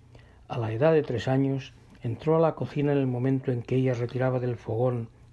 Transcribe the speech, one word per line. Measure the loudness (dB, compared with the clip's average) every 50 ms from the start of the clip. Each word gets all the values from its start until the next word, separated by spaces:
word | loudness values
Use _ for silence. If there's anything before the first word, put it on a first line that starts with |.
| -20 -20 -20 -20 -20 -20 -20 -20 -12 -8
a | -6 -4
la | -4 -4
edad | -2 2 4 4 4
de | 4 2
tres | 0 -4 -4 0 0
años, | 2 2 2 2 0 -2 -6 -10 -18 -20 -20 -20 -20 -8
entró | -6 -6 -6 -4 0 2 4 4
a |
la | 4 4 2
cocina | 0 -6 -6 -4 -2 0 2 2
en | 2
el | 2 0
momento | 0 0 0 0 0 0 0 -2
en | -4 -4
que | -4 -2 0
ella | 0 2 2 0
retiraba | -2 -4 -4 -2 -2 0 0 0 0
del | -2 -4 -6
fogón | -6 -6 -6 -2 0 0 0 0 -2 -6 -8 -12 -20 -20 -20